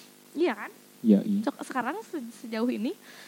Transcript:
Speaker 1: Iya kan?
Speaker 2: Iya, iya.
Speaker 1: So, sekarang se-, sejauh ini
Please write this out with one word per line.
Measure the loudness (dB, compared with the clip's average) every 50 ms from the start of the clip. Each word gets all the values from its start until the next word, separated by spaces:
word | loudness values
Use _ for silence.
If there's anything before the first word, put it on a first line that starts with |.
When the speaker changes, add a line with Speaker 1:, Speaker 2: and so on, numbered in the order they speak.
| -20 -20 -20 -20 -20 -10 -2 0
Speaker 1:
Iya | 2 2 0
kan? | -2 -8 -12 -14 -18 -20 -20 -12 2
Speaker 2:
Iya, | 6 8 8 8 6
iya. | 4 0 0
Speaker 1:
So, | 0 -2 -4 -4 -8
sekarang | -6 -4 -4 -4 -4 -4 -6 -8
se-, | -8 -8 -8 -8 -10 -12 -14
sejauh | -10 -6 -4 -2 0 0
ini | 0 -2 -2 -4 -4 -8 -12 -20 -20 -20 -20